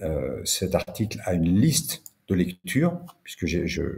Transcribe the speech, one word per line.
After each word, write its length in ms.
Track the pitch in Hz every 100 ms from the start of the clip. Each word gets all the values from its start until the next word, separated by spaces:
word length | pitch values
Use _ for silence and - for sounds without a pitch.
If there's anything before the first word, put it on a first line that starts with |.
euh, 400 | 80 78 65 64
cet 320 | - - 92 95
article 440 | - - 107 107
à 100 | -
une 240 | 90 82 95
liste 460 | 147 - - - - _ -
de 80 | 92
lecture, 640 | 90 - - 131 170 175 - -
puisque 220 | - - 85
j'ai, 180 | 85 80
je, 180 | 78 69